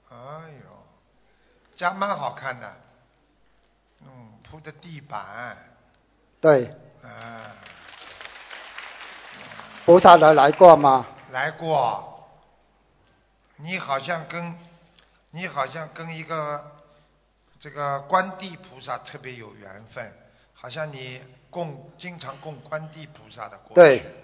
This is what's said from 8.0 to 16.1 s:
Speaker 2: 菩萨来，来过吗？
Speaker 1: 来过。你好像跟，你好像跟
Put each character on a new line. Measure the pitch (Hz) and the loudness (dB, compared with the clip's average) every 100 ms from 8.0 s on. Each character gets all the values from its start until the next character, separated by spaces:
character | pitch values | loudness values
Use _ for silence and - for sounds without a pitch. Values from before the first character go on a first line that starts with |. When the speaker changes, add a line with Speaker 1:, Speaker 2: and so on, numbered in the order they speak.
| - - - - - - - - - - - - - - - - - - | -20 -20 -20 -20 -20 -20 -20 -20 -20 -20 -20 -20 -20 -20 -20 -20 -20 -4
Speaker 2:
菩 | - 180 | 6 10
萨 | 190 170 | 10 10
来， | 156 | 10
来 | 151 143 | 8 4
过 | 156 180 | 10 10
吗？ | 156 143 131 120 - - | 10 6 2 -2 -18 -12
Speaker 1:
来 | 127 151 | -6 -6
过。 | 156 165 147 117 101 - - - _ _ _ _ _ _ _ _ _ _ _ _ - | -6 -4 0 0 -4 -12 -20 -20 _ _ _ _ _ _ _ _ _ _ _ _ -20
你 | 156 185 | -10 -10
好 | 139 135 | -4 -6
像 | 131 170 156 | -4 -8 -8
跟， | 170 170 170 - - _ _ _ _ _ | -12 -12 -14 -20 -20 _ _ _ _ _
你 | 156 185 | -14 -10
好 | 143 135 | -6 -6
像 | 156 156 | -8 -14
跟 | - 165 | -14 -14